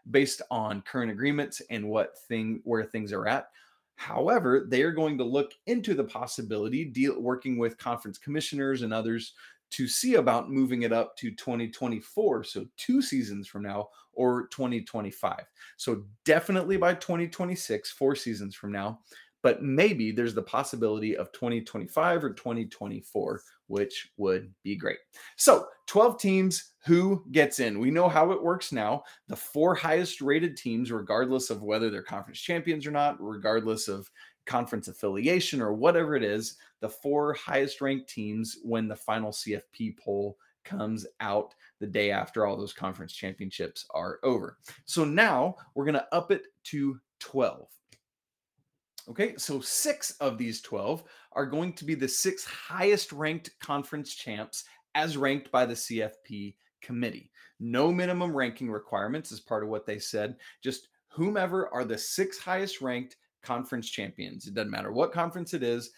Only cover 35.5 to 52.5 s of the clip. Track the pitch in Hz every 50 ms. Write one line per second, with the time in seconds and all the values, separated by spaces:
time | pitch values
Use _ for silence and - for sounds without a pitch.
35.5 | - 135 117 104 104 107 120 165 175 170 165 151 151 131 113 101 104 107 110 -
36.5 | - - - - _ - - 110 - - - 143 143 147 147 147 147 143 - -
37.5 | 139 139 139 135 - - 139 135 135 131 131 - - - 107 104 104 110 113 113
38.5 | - - - 117 113 113 110 107 107 - - - 110 113 110 107 104 - - 113
39.5 | 104 101 - _ _ - 113 110 110 - - - 101 101 101 101 101 _ _ _
40.5 | _ _ - - 196 202 107 107 110 110 110 - - - 110 104 101 107 107 -
41.5 | - _ _ - _ - 107 104 90 107 104 101 98 101 101 - - 117 107 101
42.5 | 98 - 101 98 - - - 95 92 98 85 82 - - - 95 92 - 101 98
43.5 | - - 95 85 - - - - - 78 87 92 - - - 131 127 110 - -
44.5 | - _ - - - - - - - 175 160 147 147 185 226 220 156 139 135 180
45.5 | 185 - - _ - 139 139 147 - - - - - 175 175 - 196 - - -
46.5 | _ _ - - - 147 139 139 135 123 _ _ _ - - - - 135 123 95
47.5 | 73 64 - - - - _ _ _ _ _ _ _ _ _ _ _ _ _ _
48.5 | _ _ _ _ _ _ _ _ - - - - 117 123 202 240 - - - -
49.5 | 147 135 131 - - - - 302 285 294 - - - - 143 135 117 110 123 117
50.5 | 110 - - - - 101 98 107 151 160 - - - - - - - - 143 131
51.5 | 131 151 170 185 175 - 156 147 160 143 131 127 - - - 190 190 190 - -